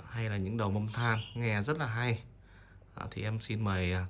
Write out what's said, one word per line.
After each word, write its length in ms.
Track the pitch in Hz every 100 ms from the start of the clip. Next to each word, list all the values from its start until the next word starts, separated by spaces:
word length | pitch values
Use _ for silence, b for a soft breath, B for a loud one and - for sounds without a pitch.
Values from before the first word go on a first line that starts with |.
| -
hay 200 | 117 110
là 80 | 101
những 200 | 95 117
đầu 140 | 104
mâm 160 | 104 110
than, 260 | 117 117 113 - 120
nghe 280 | 117 104
rất 140 | 104 156
là 80 | 135
hay. 380 | 110 123 113 - - B B B B - -
À, 120 | -
thì 120 | -
em 180 | 107 110
xin 220 | - 110
mời, 300 | 104 92 90
à, 120 | 92 92